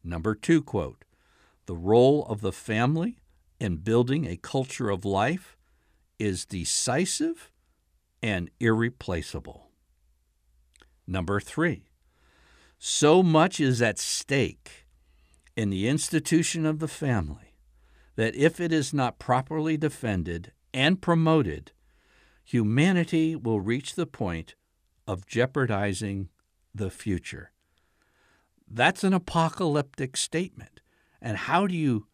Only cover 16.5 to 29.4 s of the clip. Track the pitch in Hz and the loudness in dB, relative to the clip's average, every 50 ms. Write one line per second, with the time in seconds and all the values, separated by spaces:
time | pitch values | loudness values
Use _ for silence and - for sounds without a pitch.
16.5 | - 165 156 156 156 151 160 147 - - 151 139 120 104 80 73 71 - - _ | -2 -2 -2 -2 -2 -2 -6 -8 -8 -4 -2 0 0 0 -2 -4 -8 -12 -16 _
17.5 | _ _ _ _ _ _ _ _ _ _ _ _ _ - 113 113 110 - 143 165 | _ _ _ _ _ _ _ _ _ _ _ _ _ -2 -2 -2 0 0 0 0
18.5 | 165 - 175 165 160 156 135 - - 143 127 120 - _ - - 123 127 131 - | 0 0 -4 0 0 0 0 0 -2 -2 -2 -2 -4 _ -2 0 0 0 0 -4
19.5 | 156 160 151 160 156 151 156 147 143 - - 113 101 92 80 87 85 85 87 - | -6 -4 -2 -2 -2 0 -2 -4 -4 -4 -4 -2 -2 -2 -2 -4 -6 -8 -10 -14
20.5 | _ _ _ _ - 127 135 156 190 185 - 180 170 165 160 160 160 156 127 90 | _ _ _ _ -2 0 2 2 2 0 0 2 2 4 4 4 4 4 2 0
21.5 | 73 76 73 - _ _ _ _ _ _ _ _ _ _ _ _ _ _ _ - | -4 -8 -12 -18 _ _ _ _ _ _ _ _ _ _ _ _ _ _ _ -2
22.5 | - 120 110 104 113 135 156 190 190 175 165 165 170 160 160 160 160 147 110 117 | 0 0 2 2 2 4 4 4 4 2 0 2 2 2 2 0 -2 -4 -2 -2
23.5 | 113 104 92 104 117 139 - - - - 170 135 - - 117 90 85 82 80 - | -2 0 0 -2 -4 -4 -4 -8 -6 -6 -6 -6 -4 -6 -4 -4 -4 -6 -8 -12
24.5 | - _ _ _ _ _ _ _ _ _ _ - 98 90 95 _ - 110 123 131 | -20 _ _ _ _ _ _ _ _ _ _ -8 -8 -8 -8 _ 0 0 0 0
25.5 | - 147 131 113 104 98 104 101 95 - 110 98 98 98 98 - _ _ _ _ | 0 -2 0 0 0 0 0 -2 -2 -4 -4 -6 -4 -6 -8 -10 _ _ _ _
26.5 | _ _ _ _ - 101 104 92 - - - 107 92 87 - - - 65 - - | _ _ _ _ -8 -6 -6 -6 -6 -6 -4 -2 -2 -2 -4 -10 -14 -14 -16 -18
27.5 | _ _ _ _ _ _ _ _ _ _ _ _ _ _ _ _ _ _ _ _ | _ _ _ _ _ _ _ _ _ _ _ _ _ _ _ _ _ _ _ _
28.5 | _ _ _ _ 110 113 123 165 190 - - 190 190 180 180 - - 170 | _ _ _ _ 0 2 2 2 4 2 0 2 2 2 0 0 0 2